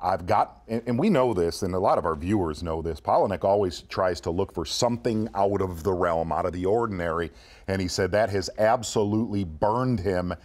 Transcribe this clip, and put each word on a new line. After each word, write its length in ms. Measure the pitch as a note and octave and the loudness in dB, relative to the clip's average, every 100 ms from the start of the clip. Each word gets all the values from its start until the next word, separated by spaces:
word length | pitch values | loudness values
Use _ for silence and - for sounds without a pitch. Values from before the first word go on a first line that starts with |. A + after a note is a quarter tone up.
| F2+ | 0
I've 140 | F#2 F2+ | -2 2
got," 360 | G#2+ - - - | 2 2 -4 -6
and, 140 | A2+ A#2+ | -6 -2
and 120 | A#2+ | 0
we 120 | F#3+ | 2
know 240 | D#3+ B2+ | 4 4
this, 280 | G2 E2+ - | 2 0 0
and 120 | F#2+ | -2
a 40 | F#2 | 0
lot 200 | G#2 D3+ | 2 2
of 80 | E2+ | 0
our 80 | |
viewers 480 | D#2 E2+ G#2+ E2+ D2 | -2 0 0 0 -4
know 180 | E2 D#2+ | -4 -4
this, 200 | E2 D#2 | -4 -4
Palaniuk 440 | - B2+ C#3 F#2 | 0 2 2 2
always 380 | G2 G2+ G2 E2+ | 2 4 2 -2
tries 380 | - - F#2 E2+ | -6 0 0 0
to 80 | - | -2
look 220 | E2+ G2 | -2 -2
for 100 | - | -4
something 640 | D#2+ - A#2+ A#2 B2+ A2 A2 | -6 0 0 0 -2 -2 -2
out 260 | F#2+ G2 G2+ | 0 2 2
of 220 | F#2+ E2+ | -2 -2
the 100 | D#2 | -2
realm, 400 | F#2 F2 E2 E2 | 2 2 0 0
out 140 | D#2 F2+ | -2 -2
of 60 | |
the 140 | F2 F2+ | -2 0
ordinary, 640 | A2+ A#2 F#2+ E2+ E2 E2 - - - - | 0 0 -2 -2 -2 -4 -8 -20 -16 -4
and 120 | F#2+ | -2
he 80 | F#2 | -2
said 240 | - F#2 | -2 0
that 180 | G2+ A2 | 2 2
has 200 | G2 F#2 - | 0 -4 0
absolutely 840 | G#2+ A#2+ A2 A#2+ G2+ G#2+ A2+ G2+ | 2 2 0 -2 0 0 -2 -4
burned 560 | F#2 D#2 G#2 A#2 B2+ A#2 | -6 -2 0 0 0 0
him 340 | F2+ F2+ F2+ F2 | 0 0 -2 -6